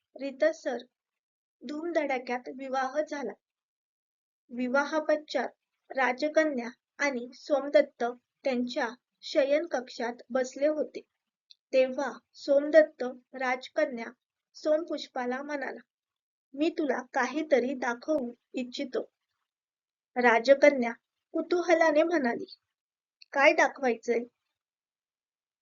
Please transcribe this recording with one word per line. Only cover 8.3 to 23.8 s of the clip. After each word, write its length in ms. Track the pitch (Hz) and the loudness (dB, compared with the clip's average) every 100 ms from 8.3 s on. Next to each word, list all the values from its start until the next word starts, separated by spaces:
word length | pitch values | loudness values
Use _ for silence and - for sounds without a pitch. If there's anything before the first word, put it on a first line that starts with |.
| _ | _
त्यांच्या 440 | 277 247 247 302 240 - _ _ | -4 -2 -4 -4 -6 -8 _ _
शयनकक्षात 1000 | - 320 277 294 339 269 247 - 233 240 - | -4 0 2 2 0 -6 -8 -8 -8 -8 -6
बसले 380 | 247 254 - 285 | -4 -4 -2 0
होते, 340 | 302 269 - - _ _ _ _ - _ | 0 -4 -8 -18 _ _ _ _ -20 _
तेव्हा 380 | 262 262 254 262 226 _ - | 0 0 0 -6 -6 _ -14
सोमदत्त 680 | - 277 294 311 311 - 247 262 _ 262 | 2 2 8 6 6 0 -8 -8 _ -6
राजकन्या 760 | 262 254 - - 294 240 226 - _ _ _ - | -4 -4 -4 -2 -2 -4 -10 -14 _ _ _ -6
सोमपुष्पाला 840 | 311 311 330 302 - - 247 254 | 0 0 0 -8 -8 -6 -6 -6
म्हणाला, 380 | 294 294 262 233 - _ _ _ _ _ _ | -6 -8 -8 -12 -18 _ _ _ _ _ _
"मी 160 | 269 320 330 | -2 -2 0
तुला 240 | 302 240 247 | -2 -2 -2
काहीतरी 600 | 277 254 269 320 277 254 269 | -2 -2 -4 2 2 2 -4
दाखवू 540 | 247 240 269 311 240 240 _ 262 | -6 -6 -2 -2 -2 -12 _ -10
इच्छितो." 500 | 247 - 269 226 - _ _ _ _ _ _ _ _ _ _ - | -10 -8 -6 -6 -8 _ _ _ _ _ _ _ _ _ _ 2
राजकन्या 760 | 247 233 233 277 294 277 233 247 _ _ _ | 4 4 6 6 6 4 -4 -6 _ _ _
कुतूहलाने 680 | 320 320 349 339 330 330 294 | -6 -2 -2 2 4 4 4
म्हणाली, 420 | 339 339 254 - - - _ _ _ _ _ _ _ | 4 2 0 -4 -8 -16 _ _ _ _ _ _ _
"काय 200 | 285 285 | 4 4
दाखवायचंय?" 720 | 339 294 - | 6 2 2